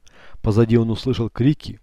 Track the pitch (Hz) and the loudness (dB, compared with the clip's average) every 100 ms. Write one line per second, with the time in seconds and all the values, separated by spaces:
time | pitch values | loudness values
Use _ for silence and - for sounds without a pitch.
0 | - - - - 113 107 113 117 113 107 | -20 -20 -20 -6 0 2 4 2 2 -2
1 | 135 120 110 - 127 151 - 104 | -4 -4 -4 0 0 0 -6 -18